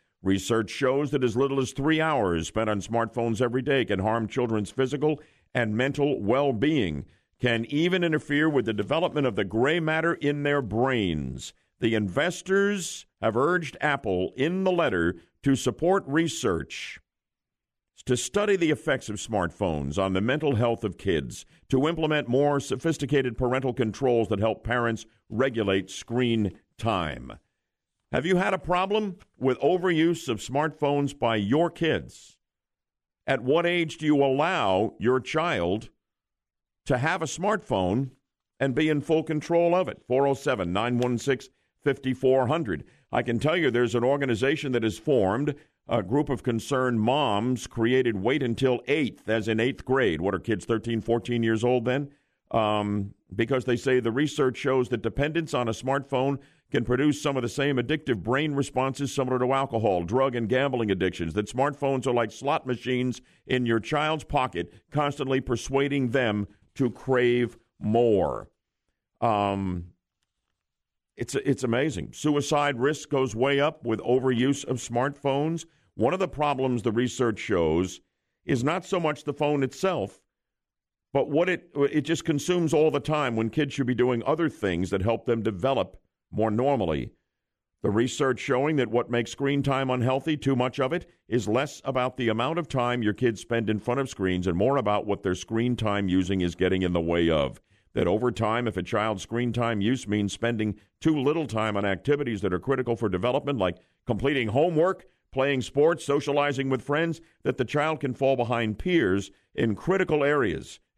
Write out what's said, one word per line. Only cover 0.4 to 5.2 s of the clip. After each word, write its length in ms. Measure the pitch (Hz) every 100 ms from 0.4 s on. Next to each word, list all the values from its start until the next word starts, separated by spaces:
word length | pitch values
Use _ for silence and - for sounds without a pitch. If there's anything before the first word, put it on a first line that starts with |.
| - 113 104
shows 420 | - 127 135 147
that 140 | 143
as 120 | 127 110
little 240 | 139 135
as 120 | 127
three 280 | - 143 160
hours 480 | 160 143 98 82 78
spent 200 | 110 110
on 120 | 104
smartphones 600 | 90 117 113 123 117 107
every 220 | 120 123
day 240 | 131 139 120
can 140 | 98
harm 280 | 98 113 107
children's 420 | - 123 110 101
physical 500 | - 131 139 151 147